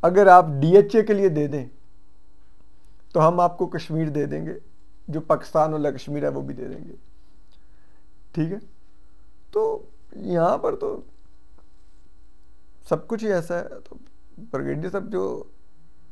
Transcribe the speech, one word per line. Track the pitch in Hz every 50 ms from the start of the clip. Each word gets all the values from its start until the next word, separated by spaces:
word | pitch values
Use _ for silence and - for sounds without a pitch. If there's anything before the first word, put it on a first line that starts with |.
| -
अगर | 170 180 190 202 190
आप | 180 180 175 160
डीएचए | 143 139 143 160 180 202 202 202 - 226 214
के | 220 214
लिए | 196 196 190
दे | 160 151 147 143
दें | 139 147 127 127 - - - - - - - - - - - - - - - - - - - - - - - - - - - - -
तो | 170
हम | 156 160 175 175
आपको | 175 175 170 175 185 170
कश्मीर | - 160 160 - 160 160 160 156
दे | 143 151 143
देंगे, | 139 143 147 131 135 - - - - - - - - - - - -
जो | 147 156
पाकिस्तान | 156 - 156 147 - - - 160 156 156
वाला | 156 156 147 147
कश्मीर | 135 131 - - 143 147 143
है | 147
वो | 139 139
भी | 135 135 135
दे | 127 127
देंगे। | - - - - - - - - - - - - - - - - - - - - - - - - - - - - - - - - - -
ठीक | 170 156 160
है, | 190 214 - - - - - - - - - - - - - - - - - - -
तो | 208 220 - - - - - - - - - - -
यहाँ | 208 196 175 170 165 175 - -
पर | - - -
तो | - - - - - - - - - - - - - - - - - - - - - - - - - - - - - - - - - - - - - - - - - -
सब | - 175 160 165 -
कुछ | 226 214 214
ही | 214
ऐसा | 196 175 165 170 175
है। | 170 - - - -
तो | - - - - - - - - - - - -
ब्रिगेडियर | 214 226 - 131 139 139 143 147 160 185
साहब | 180 202 190 -
जो | 214 180 - - - - - - - - - - - - - - - - - -